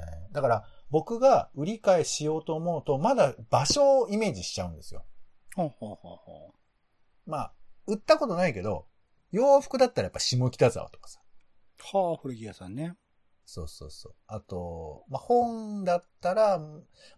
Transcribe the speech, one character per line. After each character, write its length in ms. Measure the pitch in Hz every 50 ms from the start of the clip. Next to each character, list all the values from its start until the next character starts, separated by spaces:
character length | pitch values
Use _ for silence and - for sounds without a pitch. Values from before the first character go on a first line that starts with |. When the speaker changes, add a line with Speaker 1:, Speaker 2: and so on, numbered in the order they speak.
| 82 80 80 80 - -
Speaker 1:
だ 100 | - 143
か 60 | 135
ら 160 | 120 113 104 - - - - - -
僕 300 | 139 160 - - 233 233
が 300 | 262 269 226 135 - - -
売 100 | 135 151
り 160 | 190 226 220
買 220 | - 202 185 165 151
い 20 |
し 200 | - - - 151
よ 120 | 151 156
う 80 | 160 -
と 100 | 165 156
思 240 | 160 165 175 165 143
う 40 | -
と、 140 | 151 139
ま 180 | 135 170 254 269
だ 200 | 226 160 131 - - 113 -
場 160 | 127 120 143
所 360 | - - 294 277 277 269 262
を 80 | 233 190
イ 80 | 202
メ 120 | 214 220 190
ー 40 | 104
ジ 100 | 92 -
し 100 | - -
ち 80 | -
ゃ 40 | 180
う 60 | 87
ん 40 | 80
で 80 | 76 -
す 100 | - -
よ。 100 | - - - - - - - _ _ _ - -
Speaker 2:
ほ 100 | 190 170
う 40 | 143
ほ 240 | - - 113 107 92
う 20 |
ほ 180 | - - 87 90
う 40 |
ほ 360 | - _ - - - 156 - _ _ _ _ _ _ _ _ _ _ _ _ _ _ -
う。 20 | -
Speaker 1:
ま 80 | 156 135
あ、 140 | 107 - - - - - - - -
売 80 | 190 214
っ 20 |
た 200 | 214 - - 311
こ 100 | 311 294
と 80 | 226 170
な 120 | 175 185
い 60 | 160 107
け 80 | 95
ど、 260 | 90 - 90 73 - - _ _ _ _ _ _ _ -
洋 280 | 170 214 269 285 277 277
服 160 | 277 - 269
だ 100 | 254 254
っ 60 | 247 -
た 80 | -
ら 40 | 95
や 40 | 87
っ 20 |
ぱ 80 | - -
下 300 | - - 131 123 127 123
北 220 | - - 135 117
沢 180 | - 87 - -
と 80 | - -
か 100 | - -
さ。 100 | - _ _ _ - - _ _ _ _ _ _ _ - - -
Speaker 2:
は 220 | - 196 185 170 160
あ、 40 |
古 180 | - - 135 123
着 80 | 110 110
屋 100 | 101 -
さ 140 | - 92
ん 80 | 90 104
ね。 200 | 135 160 175 180 _ _ _ _ _ _ _ _ _ _
Speaker 1:
そ 180 | - - 85 78
う 40 |
そ 200 | - - - -
う 40 | -
そ 180 | - - - -
う。 60 | - _ _
あ 140 | - 107 101
と、 640 | - - 95 90 90 170 170 165 160 151 143 - - -
ま 80 | -
あ、 20 | -
本 640 | - - 240 240 240 233 226 226 220 208 208 202 190
だ 140 | 180 175
っ 80 | 175 - _ _ _
た 140 | - 175 190
ら、 240 | 214 220 202 190 160
ま 240 | 151 151 151 151 - _ _ _ - - -